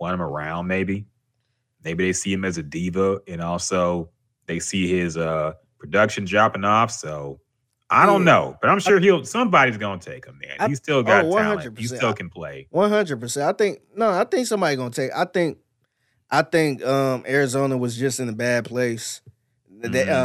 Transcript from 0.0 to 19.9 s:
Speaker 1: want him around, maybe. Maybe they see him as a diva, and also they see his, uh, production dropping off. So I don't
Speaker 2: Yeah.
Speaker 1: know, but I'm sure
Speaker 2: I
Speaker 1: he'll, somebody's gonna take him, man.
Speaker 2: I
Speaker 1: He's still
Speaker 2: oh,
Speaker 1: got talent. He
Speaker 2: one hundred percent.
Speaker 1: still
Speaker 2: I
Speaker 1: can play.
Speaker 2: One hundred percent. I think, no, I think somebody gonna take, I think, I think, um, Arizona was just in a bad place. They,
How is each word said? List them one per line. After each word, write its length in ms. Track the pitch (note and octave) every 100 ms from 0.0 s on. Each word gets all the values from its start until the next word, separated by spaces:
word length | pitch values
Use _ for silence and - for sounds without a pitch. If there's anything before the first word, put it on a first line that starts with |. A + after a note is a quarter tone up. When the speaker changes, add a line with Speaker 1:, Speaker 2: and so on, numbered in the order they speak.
Speaker 1:
want 140 | E2+
him 80 | F2+
around, 460 | E2 D2 D2+ E2 F2+
maybe. 400 | F#2 F#2+ G2 G#2 _ _ _ _ _ _ _
Maybe 220 | D#2+ E2 F#2
they 80 |
see 180 | F2+ G2
him 140 | F#2+ F#2+
as 120 | E2+
a 40 |
diva, 580 | D2 E2 F2+ F2 G2 G2 -
and 140 | E2+
also 680 | E2+ F2 - F#2 F2 F2 E2 _ _ _ -
they 140 | E2+
see 280 | - G2 F#2
his, 300 | F2+ F2 D#2+
uh, 360 | E2 D#2+ D#2 D#2 _ _
production 460 | D2 F2+ G#2+ G#2+ G2
dropping 380 | G2+ A2 -
off. 280 | G2 G#2+ A2+
So 480 | - D#2 D2+ C#2+ C2+ _ _ _ _ -
I 160 | G#2 F3
don't 160 | D4+
Speaker 2:
Yeah. 40 | F3
Speaker 1:
know, 240 | A#2 C#2 C#2
but 80 | A#2+
I'm 100 | G3
sure 180 | - G3+
Speaker 2:
I 40 |
Speaker 1:
he'll, 240 | F#3+ F3+ B2
somebody's 520 | A3 B3 F3 C3 A2
gonna 220 | G#2 F#2+
take 260 | - C#2+ -
him, 120 | C2+
man. 180 | C2+ C#2
Speaker 2:
I 80 | A2
Speaker 1:
He's 100 | C#3+
still 200 | - C#3+
Speaker 2:
oh, 60 |
Speaker 1:
got 180 | A#2 G2+
talent. 60 | D#3+
He 40 | G3
Speaker 2:
one 80 | G#3+
hundred 300 | G#3 B2 A2
percent. 220 | A2+ B2
Speaker 1:
still 100 | A#2+
Speaker 2:
I 40 |
Speaker 1:
can 160 | G#2 F2+
play. 380 | - D2+ C#2 C2+
Speaker 2:
One 200 | D#3 G#3
hundred 280 | G#3 G3 C3
percent. 280 | A#2+ C3 C#3+
I 40 |
think, 260 | F#3+ G#3 E3 _ F#3+
no, 140 | A3
I 140 | F3+ A3+
think 200 | F#4+ A#3+
somebody 280 | G#3+ F3 C#3
gonna 140 | B2+
take, 200 | A#2+ C3 -
I 100 | F3
think, 320 | F#3 E3+ - _ _ _ _ _ _ _
I 120 | C#3
think, 400 | D#3 E3 D#3 C3 A#2+
um, 380 | C3+ C3+ B2+ -
Arizona 500 | C#3 C#3 C3 C#3 C3
was 180 | B2 A2+
just 220 | C3 B2
in 100 | B2+
a 40 |
bad 320 | A2 A#2+ B2 A2+
place. 560 | A#2+ B2 A2+ - - - _ _ _ _
They, 360 | G2 A#2